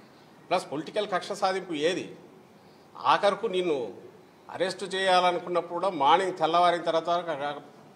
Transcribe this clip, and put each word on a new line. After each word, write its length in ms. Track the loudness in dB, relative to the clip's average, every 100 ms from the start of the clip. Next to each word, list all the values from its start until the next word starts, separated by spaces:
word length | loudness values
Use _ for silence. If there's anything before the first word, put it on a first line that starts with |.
| -20 -20 -20 -20 -4
ప్లస్ 220 | -2 -2
పొలిటికల్ 360 | -8 -6 -6 -2
కక్ష 240 | -4 -4
సాధింపు 400 | -2 -2 -2 -4
ఏది? 440 | -2 0 0 -6 -14 -20 -20 -20 -20 -20 -20 -20 -2
ఆఖరుకు 500 | 2 4 4 0 -2
నిన్ను 600 | -2 0 -2 -4 -12 -20 -20 -20 -20 -12
అరెస్ట్ 440 | -4 -4 -4 -6
చేయాలనుకున్నప్పుడు 800 | -2 4 4 4 2 -2 -2 -2
కూడా 160 | -4 -2
మార్నింగ్ 500 | 2 6 6 4 0
తెల్లవారిన 440 | 2 4 4 2
తర్వాత 440 | 0 0 0 -2 -2
క-, 360 | -6 -6 -8 -14 -20 -20